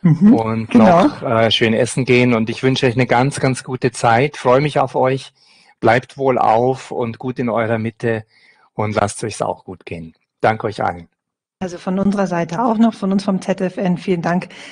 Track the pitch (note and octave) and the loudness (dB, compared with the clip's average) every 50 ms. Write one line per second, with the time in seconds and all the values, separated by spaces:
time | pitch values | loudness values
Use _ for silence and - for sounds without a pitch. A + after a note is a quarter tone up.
0 | - F3 D3+ - F#3 G#3 A3+ A3+ A3+ A3 A3+ A3+ A3+ - - A#3+ A3 G3 F3 E3+ | 4 2 4 6 6 6 6 6 4 -2 -2 -4 -4 2 4 4 6 6 6 6
1 | G3 D4+ D4 - - C3+ A#2 A2+ A2+ A2+ - - A#2+ A2+ A2 A2 A#2+ A2+ - - | 4 2 0 -2 -4 -2 2 2 2 2 2 2 2 2 2 2 0 -2 -2 -4
2 | C3 A2+ B2+ B2 B2 B2 A#2+ A2+ A2+ A2 A2+ - - C3 C3 C3 - C3 A2 B2+ | 0 2 4 4 4 4 2 0 0 -4 -6 -2 0 0 0 2 0 0 2 0
3 | B2+ A#2 B2 A#2+ B2+ C#3 - - - C3 B2+ - - - B2+ - - C3+ - - | 0 2 2 2 2 0 -2 -2 -2 -2 -2 -2 -6 -10 -8 -4 -4 -4 -4 0
4 | - A#2+ A2+ A#2 C3+ D3+ - - - B2+ B2 C3+ D3 D3+ - D3 C3+ C3 - D3 | 0 2 2 2 2 0 -4 -2 2 4 4 4 2 0 0 -2 -2 0 0 0
5 | B2+ C3 C3+ C3+ - - _ _ _ _ _ _ _ _ _ _ - A2+ A2+ B2+ | 0 0 0 -2 -6 -12 _ _ _ _ _ _ _ _ _ _ 2 2 2 2
6 | - _ - - C3+ C3+ B2+ A#2 - A2 A2 A2 A#2+ B2+ C3 B2+ - - - - | 0 _ -10 -2 0 0 2 2 2 2 4 4 2 0 -2 -4 -8 -10 -6 -6
7 | B2 A2+ A2+ - - B2+ B2 - C3 A#2+ G#2 A2+ A2+ A2+ A#2 A2+ A2 A2+ - _ | -6 -6 -8 -8 -8 -8 -6 -4 -4 -4 -2 -2 -2 -2 -2 -2 -4 -6 -8 _
8 | - A#2 A2+ A2 G#2 _ _ _ _ _ _ _ _ _ _ - G#2+ G#2+ G#2 G#2+ | -6 -4 -4 -4 -8 _ _ _ _ _ _ _ _ _ _ -6 -6 -2 0 0
9 | G#2 G2+ - - - A2 G2 - - G2+ F2+ - _ - F#2+ F2 _ - - F2 | 0 0 -2 -6 -8 -10 -6 -6 -6 -6 -6 -8 _ -18 -18 -18 _ -14 -14 -12
10 | E2 E2 E2 _ _ _ _ _ - A2+ A2 G#2+ - A2 G2 - - G2 F2 F2 | -14 -16 -18 _ _ _ _ _ 0 0 0 0 -4 -8 -6 -4 -4 -6 -6 -8
11 | E2+ _ _ _ _ _ _ _ _ _ _ _ F#3+ F#3 F3 F3 - G3 F#3 G3 | -14 _ _ _ _ _ _ _ _ _ _ _ -10 -10 -10 -8 -6 -4 -4 0
12 | G3 G3+ G3 G3+ G3 F3 F3 E3+ E3+ E3 E3+ E3 A#3 B3 A#3 G#3+ A3+ A3+ G#3+ - | 0 0 0 0 -2 -2 -2 -4 -4 -4 -4 -4 -2 -2 2 2 2 0 0 -2
13 | - F#3+ F#3+ G3 - - F#3+ F#3 - - F#3 F#3 F#3+ F3+ F3+ - G3+ F#3 F3+ D#3+ | -4 -2 -2 -2 0 -2 -4 -2 -2 -4 -4 -2 -2 -6 -4 -4 -2 -2 -2 -2
14 | - - F#3 E3+ D#3+ F3 E3+ F3+ - - - - - - | -2 -2 -2 -2 0 -2 -2 -2 -4 -6 -16 -20 -20 -20